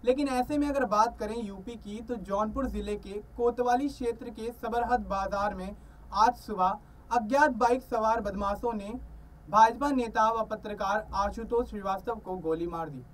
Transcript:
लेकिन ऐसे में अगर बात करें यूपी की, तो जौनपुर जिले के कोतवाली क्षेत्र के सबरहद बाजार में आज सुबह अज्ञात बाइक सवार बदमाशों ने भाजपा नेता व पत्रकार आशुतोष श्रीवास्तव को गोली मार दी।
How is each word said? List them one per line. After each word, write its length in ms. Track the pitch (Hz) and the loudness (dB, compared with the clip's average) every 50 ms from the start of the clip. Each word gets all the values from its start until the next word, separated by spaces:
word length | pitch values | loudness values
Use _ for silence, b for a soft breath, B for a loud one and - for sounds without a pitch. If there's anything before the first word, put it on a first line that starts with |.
| - | 4
लेकिन 240 | 247 254 269 294 285 | 2 2 2 2 0
ऐसे 280 | 254 247 247 - 302 294 | 2 0 0 0 0 0
में 80 | 285 285 | 0 0
अगर 160 | 277 277 254 | 0 0 0
बात 300 | 202 208 208 220 - - - | 2 4 4 4 4 2 -6
करें 180 | 226 208 220 | -6 -6 -6
यूपी 400 | 233 226 196 196 190 180 - 240 | -6 -6 -8 -8 -10 -12 -12 -12
की, 240 | 220 - 202 208 220 | -12 -10 -10 -10 -10
तो 160 | 233 233 247 | -6 -6 -8
जौनपुर 500 | 214 180 190 196 196 214 220 214 269 269 | -8 -4 -2 0 0 0 0 0 -2 -2
जिले 300 | 233 190 208 202 202 208 | -2 -2 -4 -4 -4 -4
के 260 | 202 - 190 196 208 - - - | -6 -6 -8 -10 -10 -10 -10 -4
कोतवाली 520 | - 240 240 240 247 247 247 240 254 285 285 | 0 0 2 2 2 2 2 2 2 2 -2
क्षेत्र 420 | 277 - 254 233 233 233 254 240 | -4 -2 -4 -4 -4 -4 -8 -12
के 200 | 220 - 220 233 | -10 -8 -8 -8
सबरहद 540 | 240 - - 220 226 233 233 233 240 233 208 190 | -8 -6 -6 -2 -2 -2 0 2 0 0 0 -2
बाजार 460 | 196 196 190 190 202 202 202 208 196 | -2 -2 -2 -2 -2 -2 -2 -2 -2
में 200 | 185 185 196 214 B B B B B B B - | -4 -8 -10 -10 B B B B B B B 2
आज 220 | 196 220 233 233 | 4 4 4 4
सुबह 420 | - - - 214 185 185 185 196 - B B B B B B | 0 -8 -8 0 2 2 2 2 -2 B B B B B B
अज्ञात 440 | 226 240 220 208 262 285 302 302 247 | 0 0 2 2 4 4 4 4 4
बाइक 260 | 214 247 240 247 262 - | 4 4 4 4 2 0
सवार 360 | - 247 226 220 220 226 233 | -2 -2 2 2 2 2 2
बदमाशों 520 | 208 202 190 202 202 196 202 202 - 240 226 | 0 -4 -4 -2 -2 -2 -2 0 -2 -2 -2
ने 180 | 208 196 202 233 262 - - - - - - - - - - | -2 -6 -8 -10 -10 -12 -14 -16 -18 -18 -20 -20 -20 -10 2
भाजपा 400 | 156 208 220 226 233 226 285 294 | 8 8 8 8 6 2 0 0
नेता 380 | 277 254 240 226 226 233 220 220 | 2 2 0 0 2 4 4 4
व 120 | 226 226 214 | 4 2 0
पत्रकार 600 | - 220 214 - 214 208 202 208 190 202 214 214 - 180 | -2 -4 -8 -6 -8 -6 -2 0 0 0 0 -2 -2 -2
आशुतोष 520 | 190 202 208 196 233 226 - 240 233 247 - | 0 0 0 -2 -6 -4 0 0 0 0 0
श्रीवास्तव 480 | 220 208 196 196 196 196 - 240 233 220 | -6 -6 -2 -2 -2 -2 -2 -6 -6 -6
को 180 | - 190 185 185 | -6 -8 -8 -4
गोली 280 | 160 160 160 160 170 175 | -2 -2 -2 -2 -2 -6
मार 200 | 170 165 165 151 | -4 -6 -6 -8
दी। 160 | 143 127 123 - | -8 -14 -16 -18